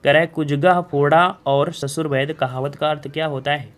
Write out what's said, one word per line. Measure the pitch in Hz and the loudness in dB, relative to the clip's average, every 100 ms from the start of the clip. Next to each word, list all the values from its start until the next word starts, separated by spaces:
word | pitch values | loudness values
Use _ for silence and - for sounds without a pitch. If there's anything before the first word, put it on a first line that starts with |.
कह | 139 | 4
रहा | 147 | 2
है, | 165 | 2
"कुजगह | 165 151 143 175 180 | -4 -4 2 4 2
फोड़ा | 170 143 143 160 180 196 - | 0 0 4 4 4 0 -2
और | 139 151 | 0 0
ससुर | 165 139 147 156 | -4 -8 -4 -2
वैध" | 135 139 | -2 -2
कहावत | 151 131 127 139 | -4 -4 -4 -8
का | 139 151 | -4 -4
अर्थ | 147 147 | -4 -8
क्या | 147 160 | -6 -6
होता | 139 135 | -4 -4
है? | 147 117 | -4 -6